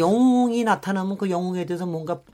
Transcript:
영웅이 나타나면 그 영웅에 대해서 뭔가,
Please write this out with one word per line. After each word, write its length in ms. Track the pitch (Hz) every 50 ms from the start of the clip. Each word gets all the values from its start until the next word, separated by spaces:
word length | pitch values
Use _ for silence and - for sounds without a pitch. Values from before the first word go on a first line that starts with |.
| 165 175
영웅이 560 | 208 233 254 254 247 247 247 240 233 240 240
나타나면 560 | 220 202 - - - 196 190 185 190 196 190
그 100 | 202 196
영웅에 380 | 180 170 180 180 180 180 175 147
대해서 180 | 175 170 185
뭔가, 360 | 180 165 160 156 165 175 170 - -